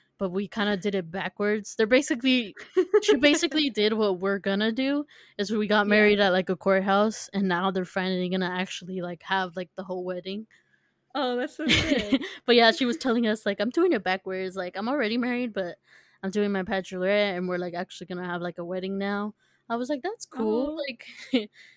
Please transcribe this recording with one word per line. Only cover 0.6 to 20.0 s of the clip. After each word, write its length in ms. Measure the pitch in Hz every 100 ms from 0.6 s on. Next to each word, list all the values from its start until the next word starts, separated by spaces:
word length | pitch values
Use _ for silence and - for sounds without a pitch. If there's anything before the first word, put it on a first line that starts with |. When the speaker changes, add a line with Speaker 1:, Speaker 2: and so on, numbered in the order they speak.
| 208 202
Speaker 1:
did 180 | 202 196
it 140 | 165
backwards." 640 | 185 175 - 208 214 202 -
They're 100 | 220
basically, 720 | 254 285 262 262 254 208 - - - 359 415
she 180 | 415 285
Speaker 2:
<laughs> 0 |
Speaker 1:
basically 540 | 285 294 339 311 285
did 220 | 214 214
what 260 | 220 214 180
we're 200 | 196 196
gonna 320 | 196 196 220
do, 340 | 226 269 285 294 - - -
is 140 | 196
we 160 | 214 208
got 180 | 208 208
Speaker 2:
Yeah. 0 |
Speaker 1:
married 320 | 214 208 208
at, 140 | 202
like, 160 | 180 180
a 80 | 180
courthouse, 720 | 196 190 190 196 214 208 -
and 140 | 196 190
now 240 | 175 190
they're 140 | 190
finally 440 | 180 196 185 185 180
gonna 180 | 185 180
actually, 500 | 180 185 - 180 185
like, 220 | 175 175
have, 320 | - 190 185 170
like, 140 | 180 -
the 80 |
whole 200 | 185 185
wedding. 420 | 180 180 185 202 220 _ _ _ _ _ _
Speaker 2:
Oh, 220 | 285 254 247
that's 200 | 285 -
so 140 | 311
good. 480 | - 320 269 208 247
Speaker 1:
<laughs> 200 | 370 - -
But, 100 | 240
yeah, 160 | 226
she 120 | 220 247
was 100 | 226
telling 280 | 262 233 226
us, 200 | 214 208
like, 140 | 202
"I'm 100 | 214
doing 220 | 330 359
it 100 | 240
backwards. 520 | 185 190 190 185 185 190
Like, 200 | 185 185
I'm 120 | 220
already 280 | 294 214 233
married, 340 | 240 240 247
but 260 | 202 175 - _ - _ _
I'm 80 | 190
doing 220 | 202 208
my 100 | 196
bachelorette, 720 | 185 190 185 185 185 208 202 180
and 120 | 180
we're, 100 | 180
like, 160 | 180
actually 320 | 175 185 - 170
gonna 180 | 180 180
have, 160 | 175
like, 160 | 180 -
a 60 |
wedding 340 | 170 185 190 196
now." 360 | 196 202 208 - _ _ -
I 80 | 233
was 120 | 247
like, 140 | 294